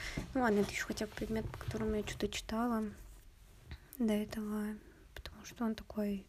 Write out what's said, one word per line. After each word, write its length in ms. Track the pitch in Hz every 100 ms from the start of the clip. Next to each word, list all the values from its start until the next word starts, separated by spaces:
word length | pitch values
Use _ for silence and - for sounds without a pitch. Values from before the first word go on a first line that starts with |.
| - - 190
Ну 80 | 262
ладно, 180 | 240 202
это 120 | 196
ещё 140 | - -
хотя 180 | 220 214
бы 60 | -
предмет, 300 | 208 220 220
по 80 | -
которому 380 | - 220 220 214
я 80 |
чё-то 240 | 202 - 208
читала 560 | - - 220 240 220 214 - - - - - - - - - - -
до 140 | 220
этого, 600 | 208 214 220 208 214 208 214 - - - -
потому 300 | - - -
что 200 | - 226
он 100 | 220
такой 500 | - 214 208 196